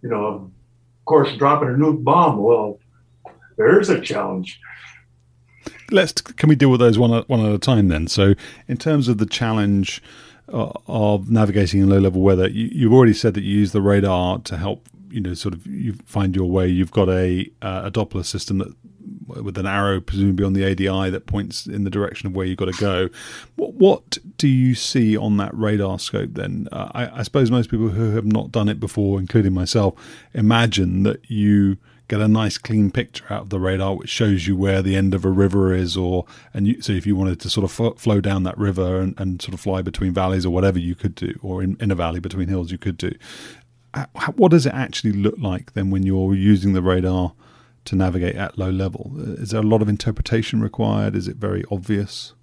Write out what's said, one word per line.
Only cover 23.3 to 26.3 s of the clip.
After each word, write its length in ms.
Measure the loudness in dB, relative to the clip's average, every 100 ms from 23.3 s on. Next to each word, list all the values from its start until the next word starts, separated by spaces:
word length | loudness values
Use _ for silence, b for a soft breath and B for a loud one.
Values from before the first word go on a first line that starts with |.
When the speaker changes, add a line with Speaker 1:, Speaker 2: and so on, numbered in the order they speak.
| B B -8
Speaker 2:
What, 180 | -8
what 440 | 2 4 4 _ -12 -12 -2
do 100 | 2
you 280 | 4 2 0
see 420 | -2 0 2 2
on 200 | 2 0
that 180 | -2 -4
radar 440 | -2 0 -2 -4
scope 340 | -6 -6 -6